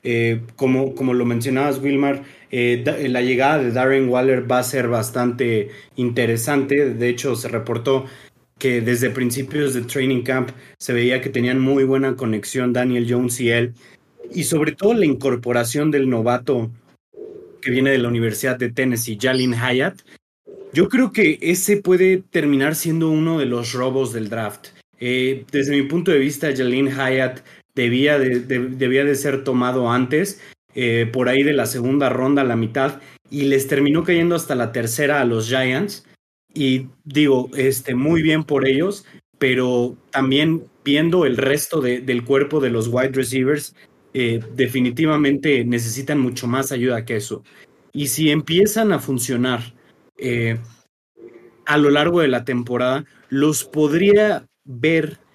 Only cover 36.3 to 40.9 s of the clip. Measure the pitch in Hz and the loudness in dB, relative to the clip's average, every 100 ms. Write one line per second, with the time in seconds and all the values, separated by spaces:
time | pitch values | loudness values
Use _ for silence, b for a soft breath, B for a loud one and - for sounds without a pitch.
36.3 | _ _ - 135 131 131 _ 151 139 147 | _ _ -2 0 0 -4 _ -4 2 4
37.3 | 131 127 139 131 131 - 123 143 165 156 | 4 2 0 0 0 -4 -2 2 2 2
38.3 | 156 156 139 131 135 180 202 B B _ | 0 0 0 2 2 0 -4 B B _
39.3 | _ 131 127 127 123 123 - _ 135 135 | _ 0 2 2 0 -2 -6 _ -2 0
40.3 | 139 160 160 - _ 139 | 2 2 0 -6 _ 0